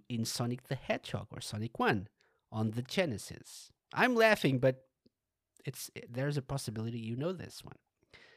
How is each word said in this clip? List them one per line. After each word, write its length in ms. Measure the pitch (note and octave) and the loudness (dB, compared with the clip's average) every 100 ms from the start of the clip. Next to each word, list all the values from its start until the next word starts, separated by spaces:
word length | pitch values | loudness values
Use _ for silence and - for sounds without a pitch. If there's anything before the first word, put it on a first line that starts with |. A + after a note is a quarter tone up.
| - | -6
in 160 | A#2 | -4
Sonic 460 | A2 - A#2+ B2 - | -2 -2 -2 -4 -6
the 60 | - | -6
Hedgehog 520 | - G#3+ - - G2+ | -4 -4 -4 -6 -6
or 100 | - | -10
Sonic 360 | - G#2+ A2+ - | -8 -6 -6 2
One 280 | B3 A#2 F#2 _ _ _ _ | 4 4 0 _ _ _ _
on 200 | A2 A2 | -2 0
the 100 | G#2+ | -2
Genesis? 880 | B2 - F3 G2+ - - - - - _ _ | -2 0 0 -2 -8 -14 -16 -18 -20 _ _
I'm 220 | - A#3 A#3+ | 2 4 8
laughing, 440 | A3 G#3 D3 C3 | 8 8 4 6
but 260 | C3+ C3 _ _ _ _ _ _ _ _ - | 4 4 _ _ _ _ _ _ _ _ -12
it's, 260 | - - - F3+ | -10 -12 -12 -10
there's 280 | A#2+ C#3+ D3 | -4 -2 -2
a 40 | |
possibility 580 | C3 - - A2 A2+ A#2 | -2 -4 -4 -4 -4 -4
you 180 | A2+ A#2+ | -4 -4
know 160 | D#3+ | -4
this 280 | F#3 D2+ - - | -4 -10 -14 -18
one. 100 | - _ _ _ - - | -20 _ _ _ -20 -20